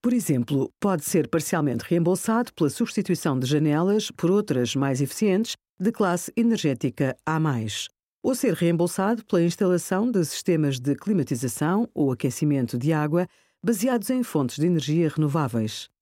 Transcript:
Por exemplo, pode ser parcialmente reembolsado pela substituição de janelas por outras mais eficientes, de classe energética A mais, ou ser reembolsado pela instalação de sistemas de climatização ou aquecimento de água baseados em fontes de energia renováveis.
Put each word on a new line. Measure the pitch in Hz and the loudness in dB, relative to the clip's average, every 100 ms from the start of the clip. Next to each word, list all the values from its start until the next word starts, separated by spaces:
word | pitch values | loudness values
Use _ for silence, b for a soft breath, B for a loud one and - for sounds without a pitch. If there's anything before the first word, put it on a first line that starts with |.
Por | 247 | 0
exemplo, | 240 165 131 120 139 - _ | 0 2 0 2 -2 -2 _
pode | 202 180 | -2 0
ser | - 175 135 | 0 0 2
parcialmente | 165 - 170 143 117 - | -2 0 0 0 -2 0
reembolsado | 170 170 185 - 226 240 | 2 2 0 0 0 -2
pela | - 151 | 0 -2
substituição | - 233 - 190 165 165 131 | 0 -4 -2 -2 -2 0 0
de | |
janelas | 127 151 151 147 185 214 208 | 0 2 2 2 2 0 -2
por | - 170 | -2 0
outras | 202 208 135 120 | 2 0 0 0
mais | 135 139 131 | 0 0 0
eficientes, | 139 - 214 185 226 - _ _ | -2 0 0 2 -2 -8 _ _
de | 190 | -4
classe | 233 196 175 - | 0 0 0 -2
energética | - 233 220 156 127 131 - 135 - | 0 2 2 0 0 -4 0 -2 -2
A | - 160 | -2 0
mais, | 156 120 110 - - _ _ _ | 0 0 -4 -8 -12 _ _ _
ou | - | -2
ser | 262 254 | 0 0
reembolsado | 165 170 170 175 - 196 233 | 2 2 2 0 0 0 -2
pela | - 180 | 0 2
instalação | 170 - 185 175 - 185 233 | 2 2 2 2 0 0 0
de | 214 | 0
sistemas | 156 - - 165 147 131 | -2 -2 0 2 2 0
de | 127 | -2
climatização | 139 202 202 135 123 127 - 151 196 233 | -2 0 0 0 -2 -4 -2 0 0 -2
ou | - 139 | 0 0
aquecimento | 127 131 - 151 139 120 123 | 0 -2 0 0 2 0 -2
de | 143 | 0
água | 156 151 170 180 b b b | 0 0 0 -2 b b b
baseados | 175 208 247 240 202 | -2 0 0 0 -2
em | 254 | -2
fontes | 240 156 127 - | 0 -2 -2 0
de | |
energia | 165 170 143 160 160 | 0 0 0 0 0
renováveis. | - 151 160 135 113 110 - - _ | 0 0 0 0 -2 -4 -6 -16 _